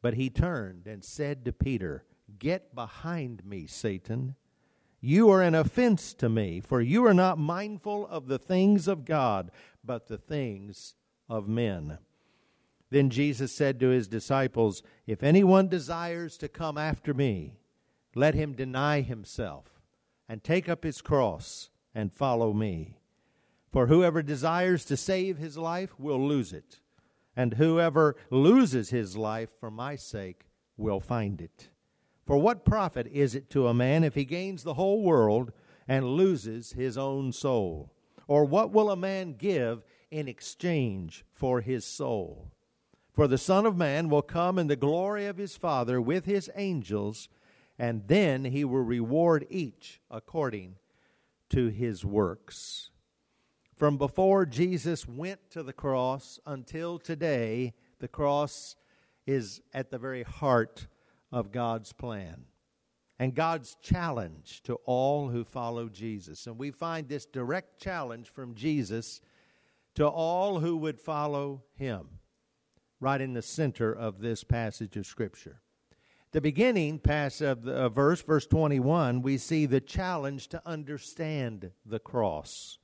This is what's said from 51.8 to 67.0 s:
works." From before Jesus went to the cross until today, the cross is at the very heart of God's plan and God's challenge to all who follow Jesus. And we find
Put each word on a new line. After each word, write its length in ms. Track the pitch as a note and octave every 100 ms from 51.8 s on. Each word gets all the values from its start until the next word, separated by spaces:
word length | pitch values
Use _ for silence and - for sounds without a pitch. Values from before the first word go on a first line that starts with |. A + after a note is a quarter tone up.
| A#2+ F#2+
works." 840 | G2 G2+ F#2+ F#2+ - - - - - _ _ _ _ _ _ _ _ _
From 220 | D3+ C#3+
before 480 | C#3 - F#3+ G3 F3
Jesus 600 | A#2+ F3+ F3+ D3 E3+ B2
went 440 | A#2+ F3 F#3+ _
to 120 | E3
the 120 | C3+
cross 680 | - C#3+ C3 B2+ C3+ - - -
until 520 | C#3 A#2+ D#3+ E3+ E3+
today, 760 | - D#3+ E3 C3+ A2+ A2+ B2+ - _ _
the 100 | B2
cross 640 | - D3 C#3+ D3 - - - _ _ _ _ -
is 340 | C3+ G#2+ F#2+ _
at 160 | C3+ C3
the 80 | B2+
very 240 | B2+ C3
heart 640 | A#2 - D3 A#2+ A2+ - - _ _ _ _
of 220 | B2+ G2+
God's 400 | A2 A#2+ A2+ A2
plan 540 | - B2 G#2+ F2+ D#2 B1+ _ _ _ _ _ _ _
and 160 | B2+
God's 420 | C3 D#3+ E3 A#2+ -
challenge 800 | - F3+ E3+ B2+ F2+ D#2+ - -
to 140 | - A#2+ -
all 420 | B2+ C3+ D3 C#3
who 160 | A#2+
follow 460 | A2+ C3+ A#2+ A#2 A#2
Jesus. 560 | F#2+ A2+ G#2 F2 D#2 -
And 100 | A2+
we 140 | C#3
find 360 | C3 E3 E3